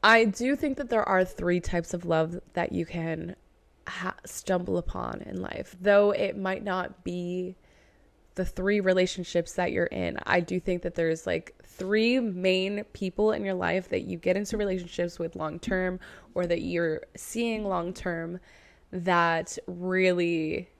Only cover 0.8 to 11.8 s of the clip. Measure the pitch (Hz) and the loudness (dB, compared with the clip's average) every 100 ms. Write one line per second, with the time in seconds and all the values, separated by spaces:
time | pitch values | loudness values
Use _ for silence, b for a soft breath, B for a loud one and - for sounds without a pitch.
0.8 | 262 226 - 190 185 - 175 180 170 175 | 0 0 4 4 2 0 0 2 2 -2
1.8 | 170 180 175 160 160 170 - - 170 - | -2 -6 0 2 2 -2 -8 -4 -2 -2
2.8 | 165 175 165 160 165 185 _ _ _ _ | -4 -4 -4 -4 -8 -12 _ _ _ _
3.8 | - - 185 - - - - 185 180 180 | -14 -8 -8 -8 -10 -14 -2 -2 0 -2
4.8 | 170 - 58 - - 185 185 - - 180 | -2 -4 -6 -6 -8 -8 -8 -8 -10 -2
5.8 | 185 202 208 202 196 202 190 190 208 185 | 6 6 6 4 0 -2 -4 -4 -2 -4
6.8 | 180 - - 175 175 180 180 185 b b | -4 -8 -8 -6 -4 -4 -6 -10 b b
7.8 | b b b _ _ - 180 - 185 208 | b b b _ _ -4 -4 -2 2 2
8.8 | 190 185 185 - 175 175 170 - 180 - | 4 4 4 0 -2 0 0 -2 0 0
9.8 | 170 - 87 - - 180 170 180 180 180 | -2 0 -2 -4 0 0 2 -2 -2 -2
10.8 | - 170 165 160 - 165 - - - - | -4 -2 0 0 -2 -4 -4 -20 -20 -10